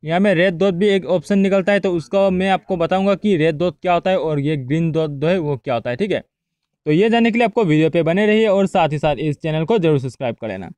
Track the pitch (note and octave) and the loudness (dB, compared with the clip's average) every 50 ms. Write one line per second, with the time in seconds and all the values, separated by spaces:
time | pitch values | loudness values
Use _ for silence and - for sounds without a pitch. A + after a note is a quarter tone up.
0 | - D3+ D#3+ F3+ G3 G#3 F#3+ D#3+ F3 G3 F3+ D#3 F#3+ G3+ F#3 E3+ G3+ G#3 G3 G3 | -4 -2 0 2 2 2 2 2 2 2 2 0 0 0 0 2 2 2 2 0
1 | E3+ - F3+ F3+ E3 - G#3 G3 G3 G3 F#3 G3 F3+ F#3 G3+ G3+ - G3 F3+ E3+ | 0 0 -2 -2 0 0 0 2 2 2 2 0 2 2 0 0 0 0 -2 -2
2 | D3 - - G3 G3 G3 F#3+ F3+ F#3 G3 F#3+ F3+ _ - F#3+ E3+ E3 D#3 F3+ F#3+ | -6 -2 0 0 2 2 0 0 0 0 -2 -2 _ -4 -4 -2 -2 -2 0 0
3 | G3 G3+ G3 - - G#3+ G3 D#3 D3+ D#3+ D#3+ C#3+ E3+ F3+ D#3+ _ - F3+ F3 E3+ | 0 0 0 0 0 0 0 2 2 0 0 0 -2 -4 -4 _ -2 0 0 0
4 | - F#3+ F#3 F#3 C3+ D#3+ D#3 D3 C#3 D3 D#3 C#3+ C3 B2 D3 D#3+ E3+ E3 D3 D#3+ | 0 0 -2 0 0 -2 -2 -2 -2 -2 -2 -4 -4 -4 -2 -2 -2 0 0 -2
5 | D#3+ D#3 D3 C#3 C#3 D#3+ F#3 F#3+ E3 D3 C#3+ B2 _ C#3+ B2 A#2 G#2 B2 A#2+ B2 | -2 -4 -4 -4 -2 -2 0 0 -2 -4 -6 -6 _ -4 -4 -4 -2 -4 -4 -4
6 | G3 G#3+ E3+ B2 - _ _ _ _ _ _ _ _ _ _ _ _ D3+ D3+ E3 | -4 -4 -4 -6 -6 _ _ _ _ _ _ _ _ _ _ _ _ 0 2 2
7 | G#3 A3+ A3 A#3 A#3 A#3 G#3+ A#3 A#3+ A3 - B3 A3+ E3 D3+ D#3 D#3+ D#3+ D#3 E3+ | 2 2 2 2 2 2 2 2 0 0 2 0 2 2 4 4 2 2 2 0
8 | E3 D#3 E3+ F#3+ G#3+ G#3 G#3 A3 A3 A3 F#3+ G3 G3 F3+ - G3 E3 D#3 D3 D3 | 0 2 0 2 2 2 2 2 2 2 2 2 0 0 2 0 0 0 0 -2
9 | - D#3 D3 A2 C#3+ D#3 D3 - - D#3+ D#3 D#3 D#3+ D3+ A3+ A3+ E3 E3 D3+ C#3 | -2 -2 -2 0 -2 -4 -4 -4 -4 -4 -2 -2 -2 0 0 0 2 2 2 2
10 | B2+ C3 - _ C#3 A#2+ A2 _ - A2 G2 F#2+ F#2 - - | -2 -4 -10 _ -6 -6 -6 _ -8 -10 -8 -8 -10 -14 -16